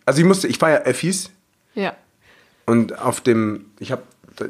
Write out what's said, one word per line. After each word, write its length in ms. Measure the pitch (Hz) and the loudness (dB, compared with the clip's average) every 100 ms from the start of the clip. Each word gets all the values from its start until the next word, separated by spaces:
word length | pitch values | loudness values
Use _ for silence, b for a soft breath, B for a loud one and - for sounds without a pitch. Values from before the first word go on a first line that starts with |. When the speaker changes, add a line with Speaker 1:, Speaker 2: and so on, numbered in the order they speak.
Speaker 1:
Also 160 | - 139 | 0 4
ich 60 | 180 | 4
musste, 200 | 190 175 | 4 0
ich 100 | 165 | 0
fahr 120 | 160 | 2
ja 80 | 147 | 2
Öffis. 480 | 135 123 170 190 - _ _ _ _ | 0 -2 -2 -4 -8 _ _ _ _
Speaker 2:
Ja. 200 | 220 190 - _ _ b b b b | -6 -6 -8 _ _ b b b b
Speaker 1:
Und 340 | - 117 110 - | 0 2 0 -2
auf 200 | 127 - | -4 -2
dem, 460 | 127 113 107 101 - - | 0 2 0 -6 -12 -16
ich 140 | 104 | -10
hab 100 | 131 - _ - - | -10 -12 _ -20 -12